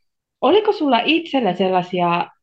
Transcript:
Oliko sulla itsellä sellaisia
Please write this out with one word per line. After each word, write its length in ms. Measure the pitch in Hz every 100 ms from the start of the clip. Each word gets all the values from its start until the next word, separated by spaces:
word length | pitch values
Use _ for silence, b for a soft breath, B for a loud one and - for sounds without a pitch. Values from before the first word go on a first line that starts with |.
| _ _ _ _
Oliko 300 | 254 403 427
sulla 300 | 392 294 226 -
itsellä 480 | 330 330 269 233 180
sellaisia 720 | 185 185 175 180 175 170 - _